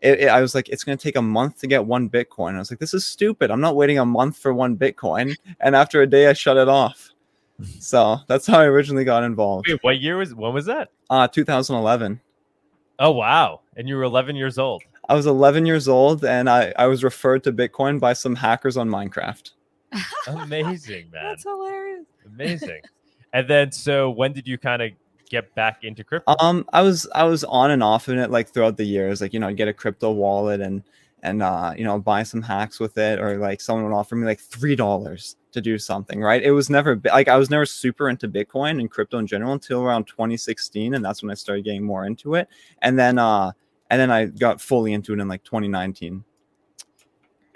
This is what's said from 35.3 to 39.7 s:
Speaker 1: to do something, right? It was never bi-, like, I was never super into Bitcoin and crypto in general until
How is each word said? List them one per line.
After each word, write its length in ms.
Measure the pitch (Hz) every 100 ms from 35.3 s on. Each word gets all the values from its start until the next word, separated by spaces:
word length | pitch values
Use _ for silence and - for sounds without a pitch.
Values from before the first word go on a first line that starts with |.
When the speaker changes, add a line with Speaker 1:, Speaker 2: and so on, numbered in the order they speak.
| - _
Speaker 1:
to 80 | 120
do 180 | 113 107
something, 420 | - 101 95 101
right? 220 | 107 120
It 80 | 135
was 160 | 143 135
never 260 | 143 147 110
bi-, 140 | 123
like, 180 | 131 139
I 80 | 131
was 120 | 135
never 160 | 147
super 440 | 147 - 127 - 143
into 200 | 123 110
Bitcoin 500 | 101 104 135 147 156
and 120 | 113
crypto 280 | - 107 120
in 80 | 104
general 260 | 104 120
until 280 | 139 -